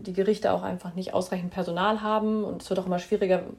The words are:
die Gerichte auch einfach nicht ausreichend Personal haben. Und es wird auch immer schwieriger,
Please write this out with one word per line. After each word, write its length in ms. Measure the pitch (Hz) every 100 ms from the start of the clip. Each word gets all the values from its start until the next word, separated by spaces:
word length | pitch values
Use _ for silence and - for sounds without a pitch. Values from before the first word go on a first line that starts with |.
die 100 | 190
Gerichte 400 | 185 196 208 -
auch 120 | 185
einfach 300 | 185 185 180
nicht 200 | 175 185
ausreichend 380 | - 180 185 180
Personal 500 | 190 175 170 202 214
haben. 420 | 214 214 214 214
Und 180 | 196 180
es 80 | -
wird 100 | 190
auch 60 | 185
immer 140 | 180
schwieriger, 440 | - 208 190 180 -